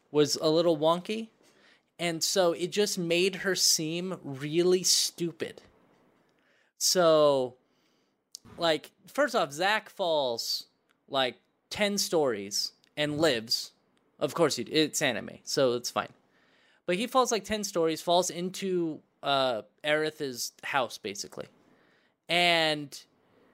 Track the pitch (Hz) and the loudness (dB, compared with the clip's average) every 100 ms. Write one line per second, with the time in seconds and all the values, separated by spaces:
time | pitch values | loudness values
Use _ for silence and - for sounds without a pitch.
0 | - 147 143 - 156 160 170 151 156 175 | -2 2 2 2 2 4 4 4 2 2
1 | 180 220 226 _ _ _ _ _ _ - | -2 -8 -8 _ _ _ _ _ _ -6
2 | 170 165 - 196 175 170 175 202 208 196 | -4 -2 0 2 2 2 -4 0 -2 -2
3 | 170 170 190 180 190 175 - - 156 170 | 0 2 2 0 -4 0 2 2 -2 -4
4 | 185 160 139 135 147 165 180 185 - - | -6 -8 -10 -10 -2 2 4 4 4 2
5 | - - 170 - - - - _ _ _ | 0 -4 -6 -6 -10 -10 -20 _ _ _
6 | _ _ _ _ _ _ _ - - 185 | _ _ _ _ _ _ _ -4 0 4
7 | 165 156 147 139 127 - _ _ _ _ | 6 8 6 4 0 -8 _ _ _ _
8 | _ _ _ - - - 170 156 - _ | _ _ _ -20 -16 -2 0 0 -4 _
9 | - - 277 226 156 143 190 214 - - | -8 -2 0 0 -2 -2 0 0 -4 -4
10 | 180 151 131 117 - - - _ _ _ | 0 2 0 -2 -6 -8 -10 _ _ _
11 | - 135 127 - _ _ - - 208 202 | -4 0 0 -4 _ _ -10 -2 -2 0
12 | - 170 139 104 98 - - _ _ - | 0 2 2 0 -4 -6 -6 _ _ -4
13 | 151 147 160 117 117 - - _ _ _ | -2 2 2 2 -2 -4 -6 _ _ _
14 | _ - 147 - 156 123 113 151 151 - | _ -6 -4 2 0 0 -2 0 0 0
15 | 143 101 90 82 - - 131 120 - 107 | -2 -2 -8 -14 -4 0 2 0 -4 -6
16 | - _ _ _ _ _ _ _ - 180 | -6 _ _ _ _ _ _ _ -4 -4
17 | 240 262 233 226 196 214 202 175 165 156 | 0 0 2 0 -4 -6 -4 -2 -2 -2
18 | - 175 180 165 185 190 196 180 165 151 | 2 2 2 -4 -8 -6 -4 -2 -2 -6
19 | _ - 143 139 131 113 - _ 151 151 | _ -8 0 2 2 -2 -8 _ 0 0
20 | 156 - 143 120 - - - 143 117 - | 0 -4 -8 -6 -10 -10 -4 -2 -2 -6
21 | 101 101 - - - _ _ _ _ _ | -10 -10 -12 -14 -16 _ _ _ _ _
22 | _ _ - 170 175 165 156 151 143 - | _ _ -2 2 4 2 2 -2 -6 -16
23 | - _ _ _ _ | -20 _ _ _ _